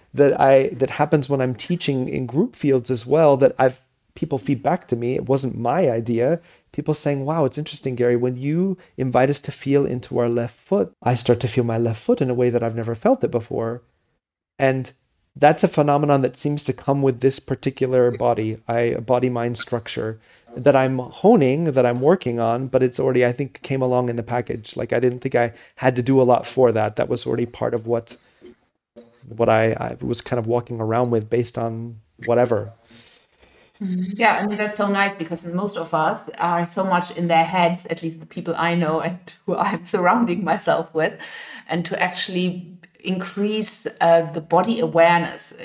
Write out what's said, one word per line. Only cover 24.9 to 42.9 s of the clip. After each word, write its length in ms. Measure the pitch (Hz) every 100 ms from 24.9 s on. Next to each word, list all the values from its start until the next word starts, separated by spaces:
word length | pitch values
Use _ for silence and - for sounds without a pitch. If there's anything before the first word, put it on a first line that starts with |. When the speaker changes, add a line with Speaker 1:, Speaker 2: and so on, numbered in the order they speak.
Speaker 1:
I 80 | 120
didn't 180 | 123 123
think 160 | 135
I 180 | 123 120 - - -
had 200 | 131 123
to 60 |
do 180 | 123 135
a 40 |
lot 220 | 127 117 -
for 240 | - 123
that. 240 | 110 107
That 140 | 107 123
was 180 | 120 127
already 200 | 123 117
part 260 | - 120
of 140 | 120 110
what, 280 | 117 113 - _ _ 123 - _ _ _ - - _ 120
what 220 | 110 113
I, 240 | 110 113
I 240 | 113 117 120
was 200 | 131 120
kind 180 | - 120
of 80 | 110
walking 340 | 120 120 117
around 300 | 110 113 123
with 180 | 113 107
based 260 | 120 117 120
on 400 | 117 113 117 110 _ _ -
whatever. 460 | 120 120 104 107 - _ - - _ _ _ _ _ _ -
Speaker 2:
Mm-hmm. 300 | 190 180 185
Yeah, 220 | 208 220 -
I 100 | 208
mean, 120 | 208
that's 180 | 208 -
so 100 | 202
nice, 300 | 202 196 196
because 280 | 160 170 170
most 320 | 175 202 180
of 140 | 165
us 360 | 160 156 240 - -
are 280 | 175 170 170
so 180 | 196
much 260 | 190 180 180
in 160 | - 170
their 160 | 165
heads, 420 | 165 180 170 180 -
at 160 | 165
least 180 | 165 165
the 60 | 160
people 280 | 180 175
I 200 | - 165
know 260 | 175 156 160
and 180 | 170 180 - -
<laughs> 80 | -
who 100 | 175
I'm 300 | 190 175 -
surrounding 580 | 196 175 233 202 170
myself 480 | 165 196 170 147 165
with, 260 | 160 170 - - - - - -
and 180 | 170 170
to 140 | 185
actually 720 | 180 - - 180 180 180 - - -